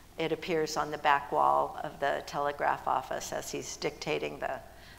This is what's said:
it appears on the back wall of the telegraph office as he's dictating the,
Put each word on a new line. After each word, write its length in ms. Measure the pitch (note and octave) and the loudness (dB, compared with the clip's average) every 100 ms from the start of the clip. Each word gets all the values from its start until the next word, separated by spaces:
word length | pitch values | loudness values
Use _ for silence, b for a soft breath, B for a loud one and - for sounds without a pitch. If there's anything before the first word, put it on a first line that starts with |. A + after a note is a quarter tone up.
| B - | B -4
it 140 | D#3+ | -2
appears 440 | D#3+ F#3 D#3+ D#3 D3 | -2 0 0 2 0
on 140 | D3+ | -2
the 80 | D3 | 2
back 340 | D3+ C#3+ - | 4 4 4
wall 480 | D3 C#3 C#3+ C#3+ - | 4 6 6 2 -2
of 160 | D3+ - | -8 -2
the 240 | C#3+ D3 - | 0 0 -2
telegraph 640 | D3+ C#3+ D3 C#3+ C#3 C#3+ | -2 -2 0 0 0 0
office 440 | C3+ C3+ C3+ - | 0 0 -6 -4
as 200 | - - | -6 -4
he's 260 | C#3+ B2+ - | -6 -6 -4
dictating 640 | D#3 - D#3+ D3 D3 C#3+ | -6 -4 -4 -2 -4 -4
the, 200 | C#3+ C3 - B B | -6 -6 -10 B B